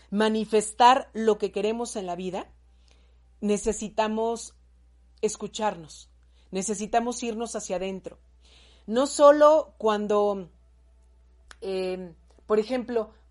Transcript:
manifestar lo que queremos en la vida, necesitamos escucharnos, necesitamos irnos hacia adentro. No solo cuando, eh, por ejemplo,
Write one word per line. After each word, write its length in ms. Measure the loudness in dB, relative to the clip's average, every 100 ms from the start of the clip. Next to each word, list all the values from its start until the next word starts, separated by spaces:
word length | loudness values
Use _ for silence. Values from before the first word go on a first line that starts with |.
| -8
manifestar 960 | -2 0 0 0 0 0 4 6 6 2
lo 260 | -4 0 2
que 120 | 0
queremos 440 | -2 -4 -4 -6 -8
en 100 | -8
la 100 | -8
vida, 320 | -6 -8 -10 -18 _ _ _ _ _ _ _ -6
necesitamos 1120 | -2 -2 -2 -4 -6 -2 -2 0 -2 -4 -10 _ _ _ _ _ _ _
escucharnos, 880 | -6 -4 -10 -6 -6 -6 -12 -20 -20 _ _ _ -12
necesitamos 720 | -8 -6 -6 -2 -2 -2 -6
irnos 320 | -6 -6 -8 -10
hacia 220 | -8 -6
adentro. 420 | -6 -10 -12 -20 _ _ _ -20 -20 -20 -4
No 200 | -2 0
solo 680 | 6 8 8 8 6 0 -4
cuando, 720 | -2 -2 0 0 0 -2 -10 _ _ _ _ _ _ _ _ _ -20 -14
eh, 520 | -8 -6 -6 -6 -10 -18 _ _ -2
por 140 | 0
ejemplo, 520 | 0 -2 -2 -4 -4 -10 _